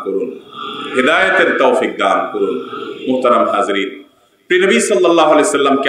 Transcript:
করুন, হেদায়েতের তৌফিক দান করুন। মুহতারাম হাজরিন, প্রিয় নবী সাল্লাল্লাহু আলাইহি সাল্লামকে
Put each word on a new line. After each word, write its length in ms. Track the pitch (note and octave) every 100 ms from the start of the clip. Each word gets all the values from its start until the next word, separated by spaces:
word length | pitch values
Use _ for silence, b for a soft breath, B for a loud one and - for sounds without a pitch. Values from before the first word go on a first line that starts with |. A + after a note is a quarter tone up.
করুন, 260 | G2 F#2+ - - - - - - -
হেদায়েতের 560 | B2+ C3 F3 F#3+ F#3 D3+ B2
তৌফিক 320 | C3+ - G#2+ -
দান 160 | G2 F#2+ -
করুন। 240 | G#2 F#2+ - - - - - -
মুহতারাম 380 | B2+ B2 A#2 A#2+
হাজরিন, 380 | G2+ G2+ G2 G2 - - _ _ _ _
প্রিয় 140 | F3+
নবী 120 | F#3+ A3+ -
সাল্লাল্লাহু 420 | F#3+ F3 E3 D#3
আলাইহি 160 | D3+ C#3 C#3+
সাল্লামকে 300 | C#3 C3